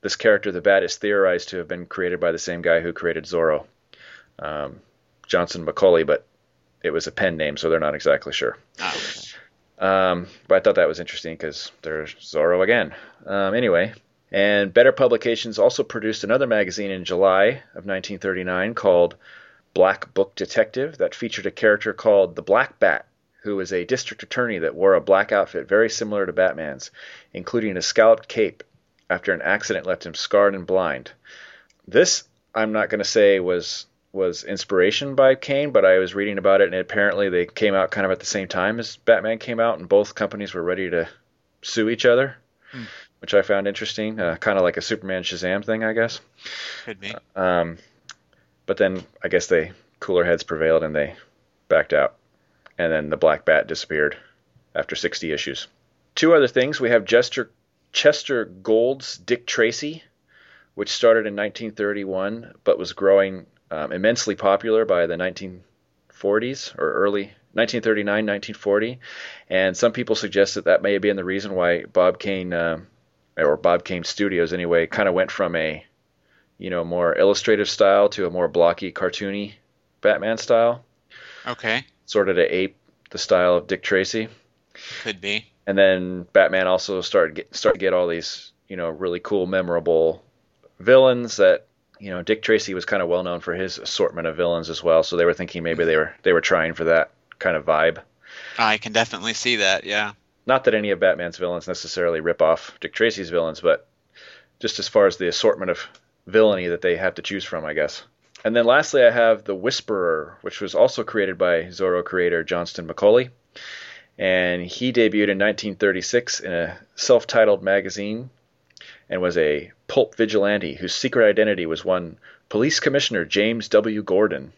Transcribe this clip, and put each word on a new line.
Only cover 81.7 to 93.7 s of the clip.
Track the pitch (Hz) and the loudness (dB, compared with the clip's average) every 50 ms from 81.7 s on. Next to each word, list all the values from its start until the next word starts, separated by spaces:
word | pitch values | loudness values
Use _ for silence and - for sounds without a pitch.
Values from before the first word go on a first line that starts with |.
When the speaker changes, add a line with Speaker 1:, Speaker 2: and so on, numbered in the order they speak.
| 110 127 135 _ _ _ _ | -4 -4 -4 _ _ _ _
Speaker 1:
Sort | - - 107 98 92 | -4 0 0 2 2
of | 92 87 | 2 2
to | 82 - - | 2 2 2
ape | 92 95 95 _ _ _ _ _ _ _ _ | -2 -2 -4 _ _ _ _ _ _ _ _
the | - - | -10 -10
style | - - 104 90 90 90 90 87 | -2 2 2 4 4 4 4 2
of | 87 - | 2 -2
Dick | 98 90 - | -8 -6 -2
Tracy. | - 101 92 95 - - 113 110 110 - _ _ _ _ _ _ _ _ - - - - - - | 0 0 0 0 0 -4 -6 -6 -8 -12 _ _ _ _ _ _ _ _ -20 -18 -16 -16 -12 -10
Speaker 2:
Could | 117 107 92 | -10 -10 -8
be. | 87 98 101 110 - _ _ _ _ 101 | -8 -6 -6 -6 -8 _ _ _ _ -4
Speaker 1:
And | 98 98 | 2 4
then | 98 95 95 92 92 90 92 90 87 _ _ | 4 4 4 2 -2 -6 -8 -10 -10 _ _
Batman | 98 95 - 92 95 92 | 4 4 4 2 0 0
also | 92 90 92 - - 98 92 | 2 0 0 -2 -2 -6 -6
started | 87 - - 101 85 80 76 | -6 0 2 2 2 2 -2
get, | 80 - _ - | -10 -14 _ -12
started | - - - 120 92 | -2 0 0 0 0
to | 92 | 0
get | 95 92 | 0 0
all | 90 90 87 | 0 0 0
these, | 85 85 82 - - - - - _ _ _ _ | -4 -6 -6 -10 -12 -14 -16 -20 _ _ _ _
you | 98 90 | -12 -8
know, | 87 82 | -8 -8
really | 80 76 92 90 87 90 | -8 -6 -6 -6 -6 -6
cool, | - - 104 101 92 | -6 -4 -2 -2 -2
memorable | 90 95 95 92 87 85 85 80 85 82 82 82 80 80 82 _ _ _ _ _ _ _ _ _ _ _ _ | 0 -2 -2 -2 0 -2 -2 0 2 2 4 4 2 0 -2 _ _ _ _ _ _ _ _ _ _ _ _
villains | 87 107 127 131 131 131 123 123 120 113 - - | 2 6 6 8 8 6 2 0 -4 -8 -2 2
that, | 98 92 90 - _ _ _ _ _ _ _ _ | 4 4 4 2 _ _ _ _ _ _ _ _
you | 101 98 | -14 -12
know, | 92 90 87 | -10 -10 -2
Dick | - 110 110 | -2 -2 -2
Tracy | - - 113 104 - - 95 | 2 0 2 2 2 -2 -8
was | 92 85 | -8 -4
kinda | - 104 98 90 | -4 -2 -2 0
well | 85 87 90 | 0 -2 -2
known | 92 90 87 87 | -2 -4 -6 -8
for | - 90 85 | -6 -6 -6
his | 90 95 95 | -4 -6 -8